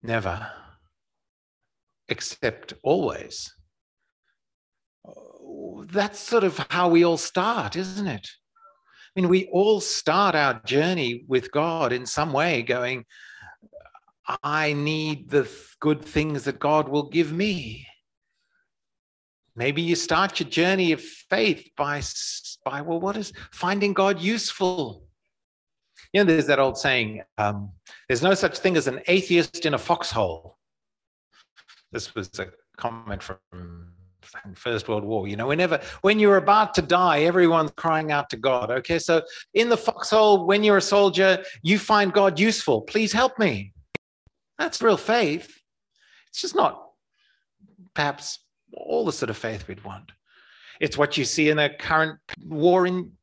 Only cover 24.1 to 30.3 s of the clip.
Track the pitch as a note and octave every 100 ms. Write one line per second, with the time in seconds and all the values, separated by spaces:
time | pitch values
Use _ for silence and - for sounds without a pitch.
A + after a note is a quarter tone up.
24.1 | F#3 F3+ A3+ - - F#3 F3+ C3+ G2+ -
25.1 | _ _ _ _ _ _ _ _ _ -
26.1 | F#3+ G3+ D#3+ C3+ C3+ C3+ - C#3+ B2+ A2
27.1 | G#2+ - - G#2 G#2 G2+ - _ - _
28.1 | B2 E3+ F#3+ F#3 - F#3+ F3 C#3+ B2+ -
29.1 | F#3 F#3 E3+ E3 - D#3+ C3+ - E3+ -
30.1 | A#2 G2